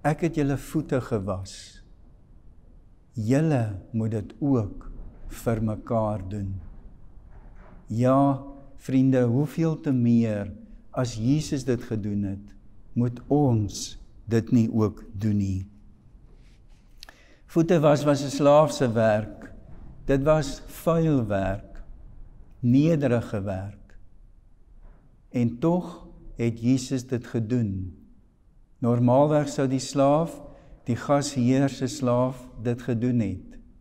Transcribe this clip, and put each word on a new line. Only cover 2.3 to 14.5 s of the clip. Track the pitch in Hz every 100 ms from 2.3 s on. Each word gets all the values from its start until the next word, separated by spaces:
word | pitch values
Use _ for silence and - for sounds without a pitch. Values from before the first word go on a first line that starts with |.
| - - - - - - - - -
Julle | 107 135 160 139 110 95 -
moet | 113 110
dit | 110 92 -
ook | 143 131 92 - - - - - -
vir | - - 113
mekaar | 110 107 - 117 107 104 92
doen." | 104 98 95 - - - - - - - - - - - - -
Ja, | 107 123 135 139 131 - - - -
vriende, | - 131 131 131
hoeveel | 123 120 147 - 165 160
te | 160
meer | 131 120 117 113 104 98 - - - -
as | - 123 113
Jesus | 117 151 151 143
dit | 127 117
gedoen | - 107 104 101
het, | 98 95 - - - - -
moet | - 120 120 -
ons | 143 143 113 101 - - - - - -
dit | 113 110